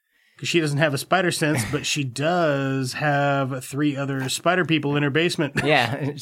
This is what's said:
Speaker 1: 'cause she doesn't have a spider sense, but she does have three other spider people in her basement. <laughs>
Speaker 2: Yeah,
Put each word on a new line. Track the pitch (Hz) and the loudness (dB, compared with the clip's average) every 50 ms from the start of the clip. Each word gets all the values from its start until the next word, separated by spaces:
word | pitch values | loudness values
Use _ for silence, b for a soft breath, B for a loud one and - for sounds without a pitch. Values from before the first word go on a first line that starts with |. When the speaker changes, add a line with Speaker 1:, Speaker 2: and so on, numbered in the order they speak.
| _ _ _ _ _ _ _ - | _ _ _ _ _ _ _ -10
Speaker 1:
'cause | 139 - | -4 0
she | - 190 | 2 2
doesn't | 156 147 143 143 | 2 2 2 2
have | 165 151 135 | 2 2 2
a | 131 | 0
spider | - - 165 185 185 175 | -2 0 2 2 2 2
sense, | - - - - - 127 110 101 | 0 0 0 0 0 0 -2 -2
but | 135 143 127 | -4 -4 -4
she | - - 151 139 | -2 -2 -2 -4
does | 127 110 131 143 160 180 180 170 156 143 139 139 135 135 135 131 123 - | -4 -4 -2 -2 0 2 2 2 2 2 0 0 -2 -2 -2 -2 -4 -4
have | - 151 151 143 143 143 143 143 139 139 127 135 127 127 | -2 0 0 2 2 2 2 2 0 0 -2 -4 -8 -10
three | - - 135 151 147 143 | -8 -4 -2 0 0 0
other | 135 139 135 139 135 131 131 | -2 -4 -4 -2 -4 -4 -4
spider | - - - 170 180 185 175 | -4 -2 0 2 2 2 2
people | 143 165 151 143 143 143 | 2 0 0 0 0 0
in | 147 147 | 2 2
her | 143 | 2
basement. | 127 156 165 175 170 - 160 135 - - | 2 2 2 0 0 -2 -2 -2 -2 -2
<laughs> | - | 2
Speaker 2:
Yeah, | 143 151 135 120 113 127 139 147 139 147 156 | 4 4 4 4 2 0 -4 -4 -6 -6 -8